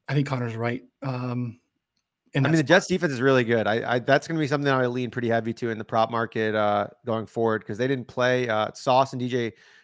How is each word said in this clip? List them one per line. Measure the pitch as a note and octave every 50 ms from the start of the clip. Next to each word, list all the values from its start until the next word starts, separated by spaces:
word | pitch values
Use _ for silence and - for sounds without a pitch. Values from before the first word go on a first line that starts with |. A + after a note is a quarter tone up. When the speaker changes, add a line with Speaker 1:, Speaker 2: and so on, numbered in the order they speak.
| _ -
Speaker 1:
I | C3+
think | D3+ C#3 C#3
Connor's | C3+ B2 B2 A2+ A2
right. | A2+ A#2 A#2+ B2 C3 - _ _ _
Um, | - C3+ B2+ B2 B2 B2 B2 B2 B2 A#2 G#2+ - _ _ _ _ _ _ _ _ _ _ _ _ _ _ -
and | C#3+ C3+
Speaker 2:
I | D3
mean, | E3
Speaker 1:
that's | D#3+
Speaker 2:
the | C#3+ B2+
Jets | E3+ G3 F#3+
defense | - F3+ E3+ F3 D3+
is | C3+ A#2
really | B2+ C3+ C3+ B2+ A#2+
good. | A2 A#2+ A2+ G#2
I, | G#2 G#2+ A#2 - A#2 A#2+
I, | B2
that's | A2+ C3+ C3+ D3 - -
gonna | E3 D#3+
be | D3+
something | B2+ D3 C#3+ C#3+ C#3
I | C3+ C3 B2+
lean | A#2+ A#2+ B2+ B2 A2+
pretty | - B2+ A#2+ A2+
heavy | A2+ A#2 A2 A#2 A2+
to | - B2 A#2
in | A2 G#2+
the | G#2+
prop | - A#2+ A2+ A2+ A2+
market, | A#2+ A2+ A#2 A2 - A2+ A2 G#2+ G#2+
uh, | G#2+ G#2 G#2 G#2 G#2 G#2 - - _ _
going | A#2 A2 A2+ G#2
forward, | - - A#2 A2+ A2+ A2 G#2+ -
'cause | - G#2 G#2+
they | B2+ C3
didn't | C#3 B2+ A#2 -
play, | - C3 B2 B2+ B2+ B2+ B2 A#2
uh, | G#2+ G#2+ G#2+ -
Sauce | - - - C3+ B2+ C3 C3+ -
and | C3+ B2
D | B2+ B2
J | B2 B2 A#2 A2 - _ - - - -